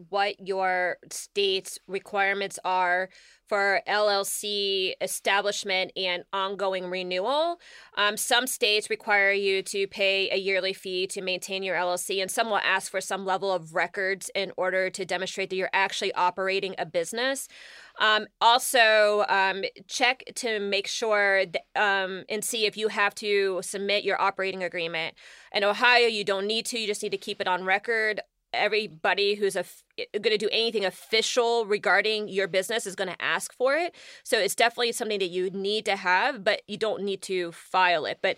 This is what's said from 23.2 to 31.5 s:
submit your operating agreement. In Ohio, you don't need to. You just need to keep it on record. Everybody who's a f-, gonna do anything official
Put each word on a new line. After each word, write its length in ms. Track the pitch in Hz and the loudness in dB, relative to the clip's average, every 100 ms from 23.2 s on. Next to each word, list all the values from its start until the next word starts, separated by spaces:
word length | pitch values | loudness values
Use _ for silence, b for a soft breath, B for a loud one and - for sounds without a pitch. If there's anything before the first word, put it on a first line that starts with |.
| 214 202 196 180 | 0 2 2 -2
submit 400 | 180 202 196 202 | -6 -4 -2 0
your 180 | 190 190 | 0 0
operating 440 | 196 196 190 190 | 0 0 -4 -4
agreement. 500 | 180 180 165 165 165 - B B B | -6 -4 -6 -4 -6 -10 B B B
In 80 | 190 | 0
Ohio, 460 | 202 202 240 247 240 | 2 4 6 6 6
you 160 | 220 | 2
don't 240 | 202 196 202 | -2 -2 -2
need 180 | 226 226 | -2 -4
to. 140 | 233 | -4
You 80 | 214 | -4
just 160 | 208 | -4
need 80 | 208 | -4
to 40 | 196 | -6
keep 240 | - 202 | -6 -6
it 60 | 190 | -2
on 180 | 180 | 0
record. 560 | 185 190 202 226 220 202 - _ _ | 0 0 0 -2 -2 -4 -8 _ _
Everybody 800 | 120 202 208 214 156 208 185 202 | -2 0 0 -4 -2 0 2 2
who's 220 | 208 202 190 | 2 0 -2
a 40 | |
f-, 220 | 180 - _ - - 214 | -6 -10 _ -12 -8 -4
gonna 180 | 220 214 | 0 0
do 100 | 208 | 0
anything 320 | 214 226 214 | 0 0 0
official 800 | 190 - - 220 220 - 233 | -2 -4 -2 0 2 2 2